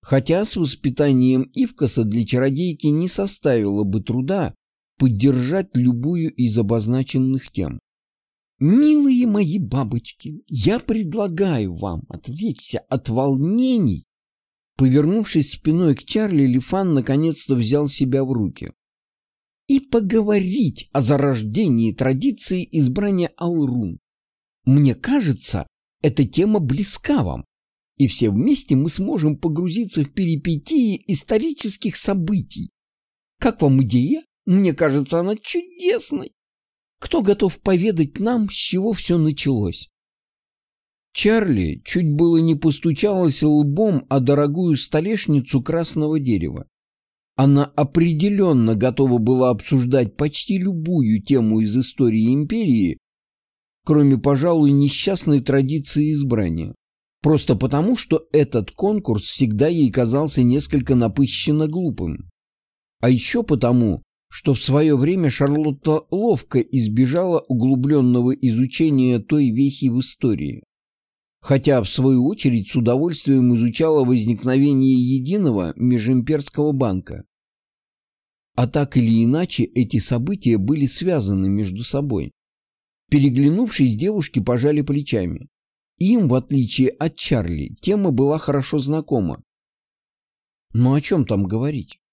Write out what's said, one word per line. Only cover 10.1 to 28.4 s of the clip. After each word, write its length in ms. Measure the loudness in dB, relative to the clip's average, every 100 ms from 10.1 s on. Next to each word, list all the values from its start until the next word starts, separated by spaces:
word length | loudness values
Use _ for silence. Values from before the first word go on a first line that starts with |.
| -18 -16 -16 _
я 300 | -2 0 0
предлагаю 960 | -2 -4 -4 -4 -4 -2 -2 0 -4 -6
вам 280 | -8 -8 -10
отвлечься 720 | -16 -14 -8 -8 -8 -8 -10 _
от 220 | -6 -4
волнений». 960 | -2 0 0 0 0 0 2 0 -2 _ _ _ _ _ _ _ 0
Повернувшись 760 | 2 4 2 0 0 -2 -2
спиной 420 | -4 -2 2 2 0
к 100 | -2
Чарли, 400 | -2 0 2 2
Лифан 480 | 2 0 -2 0
наконец-то 640 | 0 0 0 0 -2 -2 0
взял 320 | 2 0 0
себя 360 | -2 -2 0
в 80 | -2
руки. 420 | -2 -4 -6 -16 -18 _ _ _ _ _ _ _ _ _
«И 120 | -2
поговорить 1080 | 2 -2 2 0 2 0 0 0 -2 -4 -6
о 100 | -2
зарождении 920 | 0 2 2 0 -2 -2 2 2 0
традиции 760 | 0 -2 0 -2 -4 -4 -4 -2
избрания 600 | 0 0 0 -2 0 -2 _
Алрун. 600 | -4 -2 -2 -2 -6 -8 _ _ _ _ _ _ 2
Мне 280 | 4 4
кажется, 720 | 2 0 0 0 -2 -4 -6 -6 _ _ _
эта 240 | -2 0 -2
тема 320 | 0 0 0
близка 640 | 0 -2 -4 -6 -2 0
вам, 220 | 0 -6 -12 _ _ _ _ _
и 80 | 0
все 240 | 2 0
вместе 460 | 2